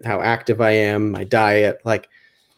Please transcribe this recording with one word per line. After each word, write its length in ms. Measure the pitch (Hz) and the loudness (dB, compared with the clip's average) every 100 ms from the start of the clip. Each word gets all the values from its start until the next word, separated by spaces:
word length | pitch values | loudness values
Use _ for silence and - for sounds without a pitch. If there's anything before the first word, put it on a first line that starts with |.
how 160 | 117 98 | -6 -4
active 380 | 98 117 - 117 | -2 -2 -2 0
I 120 | 110 | 2
am, 400 | 110 104 104 107 | 2 2 0 -2
my 120 | 98 | -4
diet, 560 | 98 117 107 104 104 - 117 | -2 0 2 2 2 0 -4
like, 240 | 107 - _ _ _ _ | -4 -6 _ _ _ _